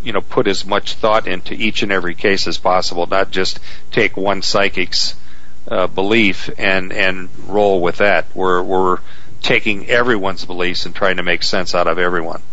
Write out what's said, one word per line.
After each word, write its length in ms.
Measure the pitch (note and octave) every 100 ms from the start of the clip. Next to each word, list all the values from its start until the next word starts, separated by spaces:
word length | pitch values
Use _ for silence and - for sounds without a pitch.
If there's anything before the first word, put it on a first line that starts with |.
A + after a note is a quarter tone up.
you 80 | B2+
know, 80 | G2
put 260 | - - G#2+
as 180 | F#2+
much 300 | F#2+ G2+ -
thought 320 | - A2 A2 G2
into 260 | F#2 -
each 280 | A2 A2+ -
and 80 | G#2
every 240 | F#2+ F2
case 320 | E2 G#2+ G2 -
as 100 | E2
possible, 500 | F#2 F#2 F2 F2 F2
not 260 | F#2+ G2
just 260 | F#2 F#2 - - - -
take 260 | - G2+ -
one 260 | G2 F#2+
psychic's, 760 | - G#2+ G2 F#2+ F2+ - - - - - - - -
uh, 220 | G#2 F2+
belief 600 | F2 G2 A2+ G#2 - - -
and, 340 | G#2 F#2+ F#2
and 360 | G2+ F#2+ F#2+ F2+ - F#2+
roll 320 | G2+ G2+ F#2+
with 160 | F2 E2+
that. 300 | G2+ F2 -
We're, 280 | - F#2 F2+
we're 360 | F#2 F#2 F#2+ F2+ - - - -
taking 460 | - A#2+ A2+ G2+ -
everyone's 560 | B2 B2 A2 F#2+ F#2
beliefs 420 | F2+ F2 F2+ F2+ F#2
and 80 |
trying 220 | - G2 F#2
to 80 |
make 180 | F2+ F2
sense 320 | - G2+ F2+
out 140 | F2+ E2+
of 100 | E2
everyone. 420 | F2+ F2 E2 E2 -